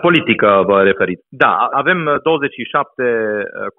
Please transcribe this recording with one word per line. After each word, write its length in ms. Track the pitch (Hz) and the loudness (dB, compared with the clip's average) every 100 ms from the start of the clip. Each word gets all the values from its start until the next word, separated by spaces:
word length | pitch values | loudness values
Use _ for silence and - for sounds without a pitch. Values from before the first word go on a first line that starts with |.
| 175 | 2
politică, 400 | 165 - 110 107 98 92 | 2 2 2 4 4 4
vă 80 | 98 98 | 4 2
referiți. 340 | 95 92 90 _ 131 | 2 -2 -6 _ 0
Da, 100 | 127 90 120 135 | 0 2 -2 -2
avem 180 | 139 180 151 147 160 | -2 -2 -2 -2 0
douăzeci 300 | 160 139 - | -2 -2 -8
și 140 | 120 | -6
șapte, 340 | 147 139 - 123 | -4 -4 -4 -2
uh, 600 | 113 110 104 98 - 104 | 0 -2 -4 -6 -10 -12